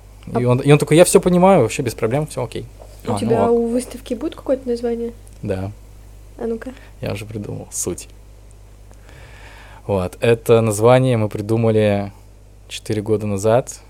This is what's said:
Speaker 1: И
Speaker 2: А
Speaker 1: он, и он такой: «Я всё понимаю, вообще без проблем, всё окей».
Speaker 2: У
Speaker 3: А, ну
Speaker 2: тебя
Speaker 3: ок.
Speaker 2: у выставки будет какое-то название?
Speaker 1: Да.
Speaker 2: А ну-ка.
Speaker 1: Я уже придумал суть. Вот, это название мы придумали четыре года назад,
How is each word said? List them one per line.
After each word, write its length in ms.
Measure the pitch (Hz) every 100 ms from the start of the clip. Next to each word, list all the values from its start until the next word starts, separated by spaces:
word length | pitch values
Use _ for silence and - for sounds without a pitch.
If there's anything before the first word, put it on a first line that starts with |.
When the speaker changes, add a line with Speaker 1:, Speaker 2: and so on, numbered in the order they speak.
| - - -
Speaker 1:
И 180 | 117
Speaker 2:
А 40 | 123
Speaker 1:
он, 100 | 127
и 100 | 135
он 60 | 147
такой: 180 | 147 156
«Я 80 |
всё 160 | - 190
понимаю, 400 | 180 175 190 185
вообще 200 | 110 -
без 120 | 120
проблем, 320 | - 110 139 151
всё 160 | -
окей». 220 | 117 - 120 - - - -
Speaker 2:
У 20 |
Speaker 3:
А, 20 |
ну 40 | 208
Speaker 2:
тебя 260 | 220 226 233
Speaker 3:
ок. 60 | 233
Speaker 2:
у 80 | 233
выставки 440 | 247 247 247 -
будет 200 | 233 320 -
какое-то 320 | - 262 247
название? 440 | 233 240 233 233 - - -
Speaker 1:
Да. 300 | 107 95 98 101 - - - - - -
Speaker 2:
А 80 | 226
ну-ка. 260 | 226 262 254 - -
Speaker 1:
Я 120 | 110
уже 120 | 104
придумал 420 | 107 113 104 104 101
суть. 360 | - - - - - - - - - - - - - - - - - - - - - -
Вот, 320 | 98 90 -
это 400 | 117 117 - 113
название 560 | 113 104 117 127 131 113
мы 120 | 107
придумали 840 | 107 104 113 113 107 104 101 101 - - - - - -
четыре 320 | - - 107
года 240 | 107 104 104
назад, 540 | 98 107 117 - -